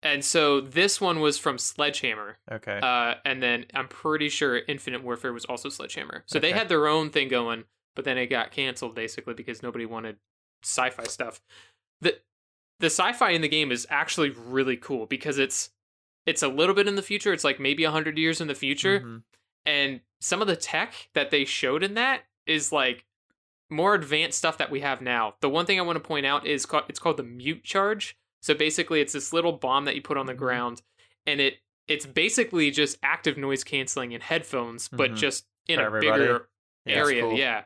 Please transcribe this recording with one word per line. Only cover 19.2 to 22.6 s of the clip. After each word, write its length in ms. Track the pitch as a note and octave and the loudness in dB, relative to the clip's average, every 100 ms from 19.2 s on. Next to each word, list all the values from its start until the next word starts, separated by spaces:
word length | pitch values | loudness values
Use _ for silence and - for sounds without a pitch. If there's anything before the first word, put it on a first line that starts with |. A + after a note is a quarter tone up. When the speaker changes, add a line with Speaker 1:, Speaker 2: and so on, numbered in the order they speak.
| - _ _ _ - | -18 _ _ _ 0
Speaker 1:
And 360 | D3 C#3 B2+ _ _ | 2 2 -2 _ _
some 200 | - F3+ | -4 0
of 60 | G#3 | 0
the 80 | E3 | 0
tech 540 | - D3+ A3+ - - | -2 -2 -4 -8 -6
that 180 | - C#3+ | -2 2
they 140 | D3 C3+ | 2 0
showed 380 | - C3 D3 | 0 0 0
in 120 | F#3+ G#3+ | 0 0
that 260 | B3+ C4+ - _ - | 0 0 -4 _ -2
is, 260 | D#3 | 0